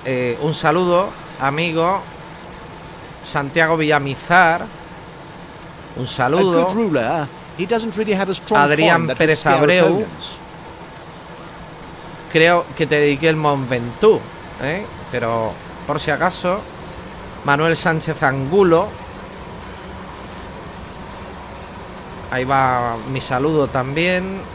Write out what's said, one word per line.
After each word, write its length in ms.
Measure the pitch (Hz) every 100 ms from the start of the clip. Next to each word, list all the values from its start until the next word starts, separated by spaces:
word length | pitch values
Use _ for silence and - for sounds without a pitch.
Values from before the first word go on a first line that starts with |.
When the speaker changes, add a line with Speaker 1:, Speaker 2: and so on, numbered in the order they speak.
Speaker 1:
Eh, 320 | 131 127 123 117
un 120 | 151
saludo, 540 | 151 156 165 180 175 202 - - -
amigo. 600 | 135 147 170 160 170 190 - - - - - - - - - - - -
Santiago 520 | - 151 139 165 160 165
Villamizar, 880 | 151 147 139 131 - 175 170 175 220 - - - - - - - - - - - - -
un 100 | 123
saludo. 540 | - 127 165 190 170
Speaker 2:
A 20 |
good 100 | 180
ruler, 520 | 202 220 143 117 160 143 - - -
he 100 | 185
doesn't 280 | 226 226 185
really 160 | 214
have 140 | 190 196
a 60 |
strong 260 | 185 - 214
Speaker 1:
Adrián 460 | 143 151 160 170 160
Speaker 2:
point 20 |
that 60 | -
Speaker 1:
Pérez 220 | 160 156
Speaker 2:
will 80 | 156
scare 60 | 139
Speaker 1:
Abreu. 220 | 151 180 165
Speaker 2:
opponents. 460 | 185 214 - - - - - - - - - - - - - - - - - - - - - -
Speaker 1:
Creo 320 | 160 165 175 - 139
que 100 | 147
te 80 | 151
dediqué 300 | 147 139 160
el 80 | 156
Mont 320 | 151 139 127
Ventoux, 520 | 123 120 - 214 190 - - - -
¿eh? 240 | 131 180 208 - -
Pero 400 | 123 113 113 110 - - - -
por 140 | 147
si 100 | 156
acaso. 500 | 139 170 - 180 196 - - - - - - - -
Manuel 320 | - 139 165 160
Sánchez 440 | 180 160 160 151
Angulo. 640 | 147 135 135 190 185 165 208 - - - - - - - - - - - - - - - - - - - - - - - - - - - - - - - - - -
Ahí 120 | 127
va 520 | 131 135 131 123 120 117 110
mi 80 | 135
saludo 480 | - 127 147 156 139
también. 720 | 135 127 147 175 185 190 190 190